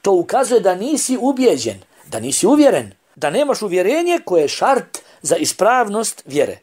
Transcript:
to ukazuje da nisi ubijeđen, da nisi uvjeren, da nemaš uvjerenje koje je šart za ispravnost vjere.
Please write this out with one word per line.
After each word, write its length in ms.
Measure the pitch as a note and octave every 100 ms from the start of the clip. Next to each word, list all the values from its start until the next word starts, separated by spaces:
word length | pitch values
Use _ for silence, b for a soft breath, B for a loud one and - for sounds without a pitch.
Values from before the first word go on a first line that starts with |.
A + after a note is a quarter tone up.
to 100 | G3
ukazuje 480 | F#3 E3+ B3 C4 A#3
da 160 | F#3+ F3+
nisi 420 | A#3+ D4+ - B3
ubijeđen, 580 | B3+ C4 B3 C#3+ A2 G2 _ b -
da 120 | A2
nisi 280 | A#2 - F#3
uvjeren, 440 | D4 C#4+ E3+ G#2+ - _ -
da 140 | D3
nemaš 320 | G3 C#4+ A3
uvjerenje 580 | G#3+ F3+ F3+ D4+ F4 E4+ -
koje 160 | F3
je 60 | D3
šart 500 | - A3 B3+ - - b b
za 140 | D3+ E3
ispravnost 880 | D3 - G3 B3+ A3 G#3 A3 - -
vjere. 340 | C#3+ A#2 F2